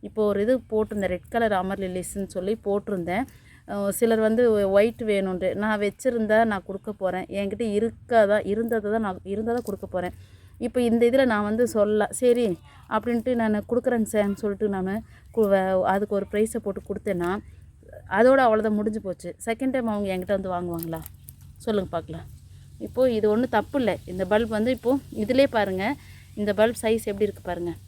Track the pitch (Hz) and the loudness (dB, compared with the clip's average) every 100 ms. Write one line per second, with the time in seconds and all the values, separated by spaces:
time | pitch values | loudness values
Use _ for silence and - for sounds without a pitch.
0 | 208 - 208 196 214 254 - 220 214 214 | -10 -2 0 2 2 0 0 -2 -2 -2
1 | 190 180 - 233 226 196 185 196 190 180 | -2 -4 -4 -2 0 0 -2 -4 -6 -6
2 | 175 202 196 196 180 226 208 202 202 196 | -8 -8 -8 -6 -4 -4 -2 -4 -2 -6
3 | 170 185 262 - - - - 202 202 202 | -2 -4 -4 -10 -20 -20 -10 -4 -4 0
4 | 233 220 220 226 240 214 196 196 220 226 | 2 4 2 4 4 4 4 4 4 0
5 | 220 202 190 185 180 156 214 214 202 202 | -2 0 0 -2 -2 -2 -2 0 -2 -2
6 | 262 240 214 214 226 202 - 196 - 208 | -2 0 2 4 4 0 -6 -10 -10 -6
7 | 185 180 - 196 202 202 226 202 226 - | -4 -4 -6 -6 -6 -4 -2 0 0 -4
8 | - 233 202 208 190 208 233 226 208 220 | 2 4 6 4 0 -2 0 -2 0 -2
9 | 214 185 185 202 226 240 233 196 190 185 | -2 -6 -8 -6 -4 -4 -4 -10 -6 -6
10 | 180 - - - - - 233 247 240 233 | -6 -10 -20 -20 -20 -10 -4 0 2 4
11 | 240 262 262 214 208 220 240 226 208 214 | 4 4 4 2 0 0 0 2 2 2
12 | 208 - 247 240 233 170 - - - 220 | 0 0 2 4 2 -2 -8 -20 -4 -4
13 | 226 233 226 240 220 208 - 240 254 240 | 0 -2 0 0 2 0 0 0 0 0
14 | 214 214 202 202 214 196 214 196 185 208 | 0 0 0 0 -4 -2 -2 -2 -4 -6
15 | - - - - 208 196 190 190 - 190 | -8 -20 -8 0 4 4 4 2 2 0
16 | 202 202 196 208 220 226 214 196 - 196 | 0 -2 -2 -2 0 -2 -6 -8 -8 -8
17 | - 180 175 202 - - - - - - | -4 -2 -2 -4 -8 -20 -20 -20 -20 -20
18 | - 196 247 269 247 214 220 214 214 214 | -4 4 6 6 6 4 2 0 -2 -4
19 | 196 175 175 - - 226 262 254 233 208 | -8 -8 -10 -10 -6 -2 -2 -2 -2 -2
20 | 202 185 180 196 190 180 175 170 165 160 | -2 -4 -2 -2 -2 -4 -4 -6 -6 -8
21 | 160 - - - - - - 208 185 170 | -10 -18 -20 -20 -20 -12 -2 -2 -2 -6
22 | 165 160 - - - - - - 214 - | -8 -12 -14 -18 -20 -20 -20 -14 -10 0
23 | 262 226 214 214 254 220 196 285 226 180 | 2 2 2 2 2 0 0 -2 -2 -2
24 | - 180 185 214 233 214 226 254 233 269 | -8 -6 0 2 2 -2 -2 0 0 -2
25 | - - 214 254 277 226 196 185 202 285 | -2 -8 -2 4 4 4 0 0 -2 -4
26 | - - - - 208 202 226 233 226 226 | -10 -20 -18 -6 -4 2 2 2 0 0
27 | 220 202 208 202 - 175 175 165 | -2 -2 -2 -2 -8 -6 -6 -8